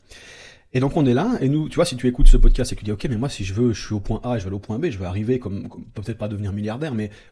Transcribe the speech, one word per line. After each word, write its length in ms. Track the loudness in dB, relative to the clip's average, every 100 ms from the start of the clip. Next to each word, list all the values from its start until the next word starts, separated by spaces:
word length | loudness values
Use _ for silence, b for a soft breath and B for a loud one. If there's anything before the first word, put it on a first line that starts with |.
| B B B B B B _
Et 60 | -4
donc 160 | -2 2
on 100 | 2
est 80 |
là, 240 | 2 0 0
et 80 | 0
nous, 180 | 0 -2
tu 80 | 0
vois, 80 |
si 140 | 0 0
tu 100 | -2
écoutes 220 | 8 10
ce 80 | 10
podcast 340 | 8 6 0
et 40 | -6
que 40 |
tu 60 | -6
dis, « 60 |
Ok, 120 | -4 -4
mais 80 | -4
moi 100 | -4
si 160 | -6
je 100 | -6
veux, 200 | 0 0
je 120 | -2 -6
suis 80 |
au 60 | -6
point 220 | -4 -6
A 140 | -4 -6
et 20 |
je 60 | -6
veux 20 |
aller 80 | -8
au 40 |
point 200 | -8 -6
B, 60 | -6
je 120 | -6
veux 80 | -6
arriver 320 | -4 -2 -4
comme, 300 | -4 -10 -12
comme, 160 | -16
peut-être 340 | -16 -12 -12 -8
pas 120 | -8
devenir 240 | -6 -6
milliardaire, 420 | -6 -6 -6 -6 -6
mais 160 | -8 B B